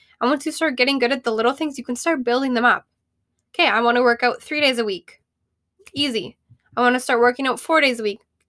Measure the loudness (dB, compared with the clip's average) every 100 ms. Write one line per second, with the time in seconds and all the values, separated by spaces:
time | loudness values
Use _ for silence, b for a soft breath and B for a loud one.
0 | b b -2 -2 -4 -4 -2 0 0 2
1 | 0 0 -2 0 0 0 -4 -6 -8 -4
2 | -2 0 0 0 0 2 2 2 -4 _
3 | _ _ _ _ _ 0 0 2 2 4
4 | 2 2 0 -2 -6 0 0 0 -4 -6
5 | -12 -20 _ _ _ _ _ _ -12 -4
6 | -2 -2 -6 -14 _ _ _ 0 2 2
7 | 0 2 2 0 -4 -4 0 2 2 0
8 | -4 -6 _ _